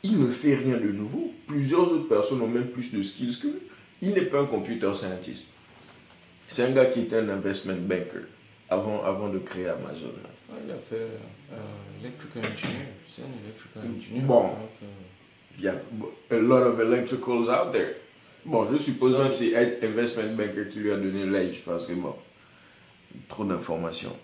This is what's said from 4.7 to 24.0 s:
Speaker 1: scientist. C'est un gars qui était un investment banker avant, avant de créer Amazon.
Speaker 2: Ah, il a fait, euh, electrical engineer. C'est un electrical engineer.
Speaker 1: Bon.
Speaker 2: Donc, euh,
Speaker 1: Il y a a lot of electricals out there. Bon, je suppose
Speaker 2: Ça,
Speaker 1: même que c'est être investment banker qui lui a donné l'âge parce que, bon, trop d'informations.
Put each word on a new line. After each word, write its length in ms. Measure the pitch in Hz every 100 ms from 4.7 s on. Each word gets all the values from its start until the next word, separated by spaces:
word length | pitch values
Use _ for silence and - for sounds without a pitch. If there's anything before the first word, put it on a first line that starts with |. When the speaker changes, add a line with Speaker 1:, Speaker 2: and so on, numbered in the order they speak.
| 113 98
Speaker 1:
scientist. 520 | 98 92 92 - - - - - - - - - - - - -
C'est 140 | - 123
un 60 |
gars 140 | 131 127
qui 140 | 120
était 160 | 113 113
un 120 | 107
investment 480 | 98 98 98 95 92 92
banker 380 | 90 90 - - - - - -
avant, 320 | 95 104 107
avant 260 | - 92 104
de 100 | 95
créer 280 | 90 92 90
Amazon. 440 | 78 76 78 60 - - - -
Speaker 2:
Ah, 40 | -
il 80 | 135
a 40 | 123
fait, 300 | - 113 113 113 107 - -
euh, 20 | 110 104 104 98 -
electrical 420 | 120 - - 120 107
engineer. 360 | 107 - - - 101 -
C'est 120 | -
un 200 | 127 120
electrical 400 | 104 110 - 110 117 113
engineer. 240 | 95 117 135
Speaker 1:
Bon. 160 | 120
Speaker 2:
Donc, 260 | 95 104 110 -
euh, 20 | 104 95 92 - - _ _ -
Speaker 1:
Il 60 |
y 40 | 95
a 60 | 92 - 110 - - -
a 40 | 117
lot 280 | 117 131 123
of 120 | 113
electricals 680 | 113 123 120 131 123 120 117
out 220 | 127 90
there. 240 | 107 85 - - - - - -
Bon, 200 | 120 107
je 60 | 143
suppose 380 | 147 123 127
Speaker 2:
Ça, 60 | 127
Speaker 1:
même 100 | 135
que 60 | -
c'est 160 | 117
être 300 | 117 120 120 110
investment 500 | 110 117 113 107 110
banker 320 | 104 98 101
qui 100 | 104
lui 120 | 104
a 60 | 98
donné 280 | 95 98 95
l'âge 360 | 98 90 - -
parce 200 | 87 85
que, 60 |
bon, 200 | 87 76 67 - _ - - - - - - _ - -
trop 160 | - 101
d'informations. 680 | 85 - 82 82 80